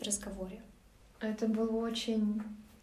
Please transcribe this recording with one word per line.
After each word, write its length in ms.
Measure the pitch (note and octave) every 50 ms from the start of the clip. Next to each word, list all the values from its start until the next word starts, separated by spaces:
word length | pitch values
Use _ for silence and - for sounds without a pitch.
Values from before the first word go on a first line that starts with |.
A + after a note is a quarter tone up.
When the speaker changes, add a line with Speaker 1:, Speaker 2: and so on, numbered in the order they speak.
Speaker 1:
разговоре? 580 | - G#3 G3+ - - G3+ G3 F#3+ F#3 F#3+ F#3+ A3+ - - - - - - - - - - - -
Speaker 2:
Это 260 | - A3 G#3+ - A#3+
было 300 | A3 G#3+ A3 A3+ A3+ A3+ A3+ A3+
очень 560 | A3+ A3+ - - A#3+ A3+ A3 G#3+ G#3 G#3 G#3+ - - - - - - - -